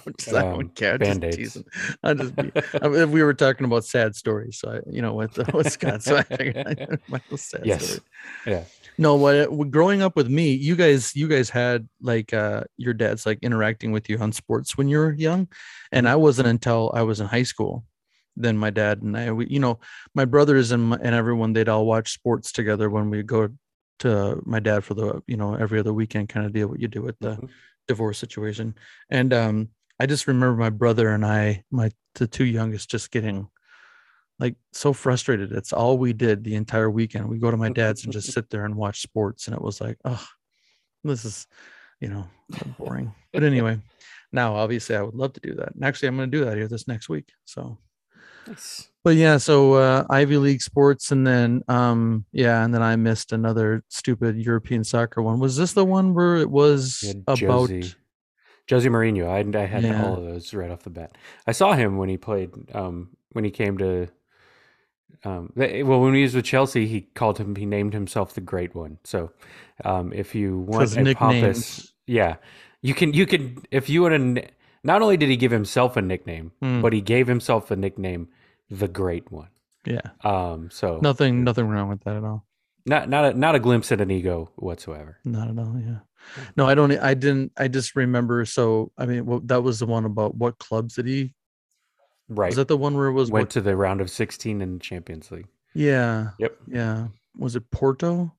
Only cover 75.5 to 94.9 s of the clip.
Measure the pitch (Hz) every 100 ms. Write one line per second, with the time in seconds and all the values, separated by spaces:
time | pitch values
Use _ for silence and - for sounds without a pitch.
75.5 | 113 101 - 123 123 95 92 - 82 82
76.5 | - 131 123 117 110 101 120 123 123 -
77.5 | 117 - 98 98 - 95 87 85 _ _
78.5 | _ - 95 101 90 92 85 - 78 78
79.5 | _ _ _ - 120 - - 104 95 90
80.5 | 82 85 - 95 82 101 135 139 123 123
81.5 | 117 113 104 101 101 - 107 107 107 -
82.5 | _ _ _ - 147 - 143 143 123 151
83.5 | 151 117 120 - 107 98 95 90 87 82
84.5 | - 98 85 - 76 76 - 135 113 113
85.5 | 113 113 120 113 113 - _ - - -
86.5 | - 135 139 143 143 135 135 139 139 135
87.5 | - 135 131 123 - 123 123 120 120 113
88.5 | - 117 110 110 - 127 123 120 120 120
89.5 | 127 123 113 117 113 110 104 107 110 120
90.5 | 117 - 113 113 - 123 135 131 _ _
91.5 | _ _ _ _ _ _ _ - 107 95
92.5 | 110 135 151 143 143 135 131 123 110 101
93.5 | 123 101 95 95 95 95 - 110 - 113
94.5 | 104 95 90 -